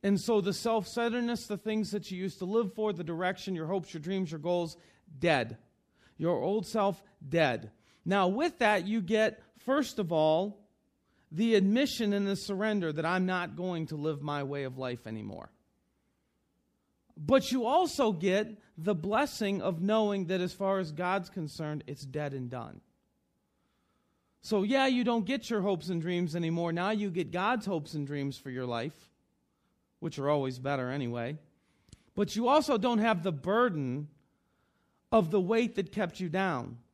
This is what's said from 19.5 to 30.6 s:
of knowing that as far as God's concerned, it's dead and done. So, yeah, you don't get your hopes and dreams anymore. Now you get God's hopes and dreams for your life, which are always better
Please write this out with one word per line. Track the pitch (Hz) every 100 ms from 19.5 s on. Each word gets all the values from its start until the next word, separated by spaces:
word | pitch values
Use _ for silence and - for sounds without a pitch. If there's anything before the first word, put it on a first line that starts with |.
| 196
of | - 165
knowing | 190 220 208 202 170
that | 190
as | 180
far | - 196 196
as | 175
God's | 151 180 196 175
concerned, | - 156 - 156 151 -
it's | 143 139
dead | 143 147 139
and | 127
done. | 123 113 - _ _ _ _ _ _ _ _ _ _ _ _ _ _ _ _
So, | - 214
yeah, | 196 269 269
you | 247
don't | 247 233 185
get | 269 -
your | 220
hopes | 190 185 151
and | 170
dreams | 165 175 175 165
anymore. | 165 170 170
Now | 170 185
you | 220 202
get | 175 160
God's | 175 196 247 196
hopes | 175 147 156
and | 139
dreams | 147 139 131
for | 139
your | 127 123
life, | 117 131 - _ _ _ _ _ _ _ _ _ _
which | 160 147
are | 139
always | 147 135
better | 127